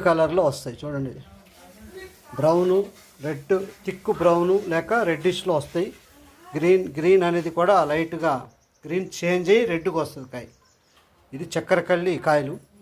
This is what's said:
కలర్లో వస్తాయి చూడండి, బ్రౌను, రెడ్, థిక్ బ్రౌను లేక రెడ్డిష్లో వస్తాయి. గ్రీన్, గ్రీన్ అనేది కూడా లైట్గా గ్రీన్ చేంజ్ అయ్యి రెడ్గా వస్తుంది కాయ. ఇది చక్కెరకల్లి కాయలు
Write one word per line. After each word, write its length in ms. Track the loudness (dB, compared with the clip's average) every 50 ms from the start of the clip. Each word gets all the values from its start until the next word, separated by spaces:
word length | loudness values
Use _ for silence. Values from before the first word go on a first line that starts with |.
| 2
కలర్లో 380 | 2 2 4 2 2 2 2 2 2
వస్తాయి 280 | 0 -4 -8 -12 -12 -12
చూడండి, 320 | -10 -8 -6 -6 -6 -8 -8 -12 -18 -20 -20 -20 -20 _ _ -20 -20 -20 -20 -20 -20 -20 -18 -18 -18 -18 -20 -20 -20 -14 -6 0
బ్రౌను, 420 | 2 2 4 4 4 2 2 2 0 -2 -6 -20 -20 -20 _ -10 -8
రెడ్, 300 | -8 -8 -6 -2 0 0 0 -2 -4 -14 -12 -10
థిక్ 260 | -10 -10 -6 -4 -4 -2 2
బ్రౌను 340 | 4 4 4 4 4 2 2 2 0 0
లేక 220 | -2 -2 0 0 0 0 0 0
రెడ్డిష్లో 440 | -2 0 0 -2 -2 -2 -2 -2 -2 -2
వస్తాయి. 280 | -2 -4 -4 -4 -4 -4 -6 -12 _ _ _ -20 -20 -20 -20 _ -16 -10 -6
గ్రీన్, 300 | 0 2 4 4 4 2 -2 -6 -2
గ్రీన్ 260 | 2 4 4 4 4 2
అనేది 220 | 0 0 -2 -2 -2 0
కూడా 160 | 4 4 4 4 4 2
లైట్గా 420 | 0 -2 -2 -4 -4 -2 -2 0 0 -2 -4 -10 _ _ _ _ _ _ -10
గ్రీన్ 220 | -6 -6 -4 -6 -6 -8 -6
చేంజ్ 320 | -2 -2 0 0 2 4 4
అయ్యి 100 | 4 4 2
రెడ్గా 260 | 0 -2 -2 -2 -2 -2
వస్తుంది 260 | -4 -4 -6 -14 -16 -14 -14
కాయ. 140 | -14 -14 -14 -20 _ _ _ _ _ _ _ _ _ _ _ _ _ _ _ -14
ఇది 100 | -12 -10 -8 -6
చక్కెరకల్లి 600 | -6 -2 0 0 0 2 2 0 0 0 0 -2 0 0
కాయలు 300 | 2 2 2 0 -2 -8 -10 -14 _ _ _